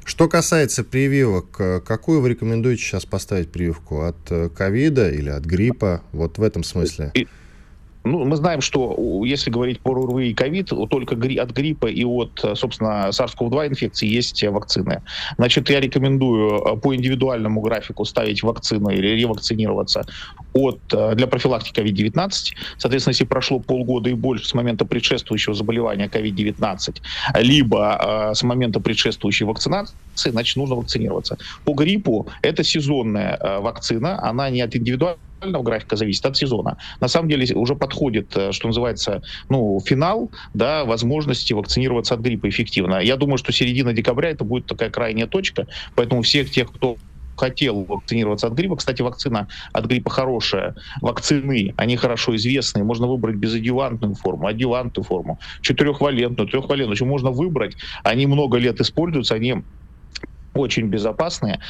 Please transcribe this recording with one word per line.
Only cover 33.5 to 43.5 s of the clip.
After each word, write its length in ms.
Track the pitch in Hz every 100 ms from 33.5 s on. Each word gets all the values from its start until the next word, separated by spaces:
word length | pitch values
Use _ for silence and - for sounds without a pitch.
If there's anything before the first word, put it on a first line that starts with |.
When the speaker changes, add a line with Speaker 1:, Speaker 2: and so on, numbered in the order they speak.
| 98
Speaker 2:
вакцина, 580 | 104 117 - 113 143 196 113
она 220 | 120 139
не 140 | 123
от 120 | 120
индивидуального 880 | 123 117 123 170 170 - - 196 165
графика 320 | 120 110 -
зависит, 320 | 104 107 95 135
от 100 | 135
сезона. 420 | 139 113 - - - -
На 60 | 123
самом 220 | 165 165
деле 260 | 147 127
уже 220 | 107 120 143
подходит, 600 | 135 - 143 107 98 -
э, 140 | 98
что 160 | 98 117
называется, 560 | 113 120 107 - 98 - - -
ну, 320 | 131 110 98
финал, 460 | 95 131 165 220 233 - -
да, 300 | 104 113 156
возможности 680 | 131 113 120 151 147 131 -
вакцинироваться 640 | 107 101 - 131 123 113
от 60 | 120
гриппа 280 | 117 113 101
эффективно. 480 | 98 110 - 92 95
Я 200 | 101 131
думаю, 220 | 143 131
что 140 | -